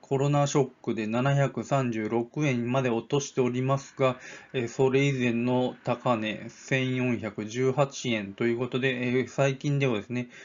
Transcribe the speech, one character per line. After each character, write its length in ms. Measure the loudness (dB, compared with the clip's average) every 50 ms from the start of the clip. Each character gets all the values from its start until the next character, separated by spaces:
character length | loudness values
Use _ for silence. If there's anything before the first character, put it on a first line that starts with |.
コ 160 | -4 -2 -2 0
ロ 100 | 2 2
ナ 180 | 4 2 2
シ 120 | 4 4 2
ョ 60 | 2
ッ 60 | 0 -2 _ _
ク 100 | -4 -4
で 140 | -2 -2 -2
七 280 | -2 0 2 2 4
百 280 | 4 2 2 0 -4 -4
三 300 | 0 0 0 0 0 -2
十 160 | -2 -2 0
六 360 | 0 0 -2 -2 -4 -2 -2
円 240 | 0 0 0 -2 0
ま 120 | 0 0
で 80 | 2 2
落 180 | 0 -2 -2 0
と 140 | -2 -2
し 100 | -2 -2
て 80 | -2 0
お 100 | 0 0
り 120 | 0 0
ま 160 | 0 0 0 -2
す 180 | -2 -8 -4 0
が、 220 | 2 2 2 0 -8 -18 -18 -18 -20 -6
え 140 | -4 -4 -4
ー、 20 | -4
そ 220 | 0 2 2 4
れ 180 | 4 4 2 2
以 60 | 2
前 180 | 2 2 2 2 2 0
の 320 | 2 2 2 2 0 -2 -6 -2
高 320 | -2 -2 0 2 0 0 2
値、 300 | 0 -4 -4 -6 -8 -12
千 480 | -14 -16 -4 -2 0 0 2 0 0 0
四 200 | 0 0 0 0
百 280 | -2 -6 -6 -6 -8
十 260 | -6 -4 0 0 0
八 380 | 4 2 0 0 0 -8 -4 -2
円 240 | -2 -2 -2 -6 -4
と 120 | -2 0
い 100 | 0 0
う 20 | 0
こ 100 | -2 -2
と 140 | -2 0
で、 380 | 0 0 0 0 -2 0 0 0
え 20 |
ー、 60 | 0 -2
最 260 | -2 0 0 0 0
近 240 | -2 -2 -2 0 2
で 80 | 2 2
は 80 | 0 0
で 40 | -2
す 60 | -4
ね、 180 | -6 -6 -6 -6 -10 -20 -20